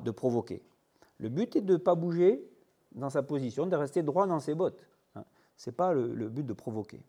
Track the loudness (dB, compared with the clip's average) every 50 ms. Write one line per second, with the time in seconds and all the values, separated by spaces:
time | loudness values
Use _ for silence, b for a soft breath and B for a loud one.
0 | -2 -6 -4 0 0 2 2 2 0 -2 -6 -12 -12 _ _ _ _ _ _ _
1 | b b b b -8 -6 -2 -2 -2 0 0 0 2 4 2 2 4 4 2 2
2 | 2 0 2 4 6 6 6 4 0 -10 -20 _ _ _ _ _ _ _ -12 -8
3 | -6 -2 0 -2 0 0 0 -2 -2 -2 -2 -2 0 0 2 0 0 0 0 0
4 | 0 2 2 2 2 2 2 -2 -2 -2 -2 0 0 -2 -2 -4 -14 _ _ _
5 | _ _ -20 -20 -20 _ _ _ _ _ _ -16 -12 -8 -4 0 2 2 2 2
6 | 0 0 -2 -4 -6 -6 -6 -6 -6 -6 -8 -8 -8 -8 -6 -6 -6 -8 -12 -20
7 | -20